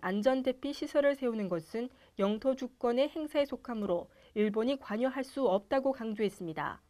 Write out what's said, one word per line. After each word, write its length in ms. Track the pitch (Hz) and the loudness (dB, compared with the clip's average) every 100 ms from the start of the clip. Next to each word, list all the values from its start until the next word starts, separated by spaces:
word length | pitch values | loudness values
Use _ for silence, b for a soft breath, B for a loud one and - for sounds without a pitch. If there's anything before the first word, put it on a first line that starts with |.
안전대피 720 | 185 202 262 262 262 254 277 | -2 2 2 2 0 -2 -6
시설을 400 | 294 302 294 285 | -6 -2 2 2
세우는 340 | 277 247 220 190 | 2 -2 -2 -2
것은 400 | 170 - 226 254 b b - | -4 -4 -8 -8 b b 0
영토 360 | 196 214 269 | 0 2 0
주권의 540 | 262 247 - 240 240 294 | 0 -4 -2 0 2 0
행사에 380 | 320 302 302 285 | 0 -2 0 0
속하므로 640 | 254 - 220 202 175 - b b | -4 -6 -4 0 -2 -4 b b
일본이 440 | 214 214 220 240 277 | 0 2 2 0 -2
관여할 460 | - 214 262 269 | -4 -2 0 -2
수 220 | 262 277 240 | -6 0 2
없다고 460 | 196 - 269 269 | 2 2 2 2
강조했습니다. 880 | 269 226 208 202 - 170 156 143 - | -2 -4 -2 -2 -2 -8 -4 -6 -6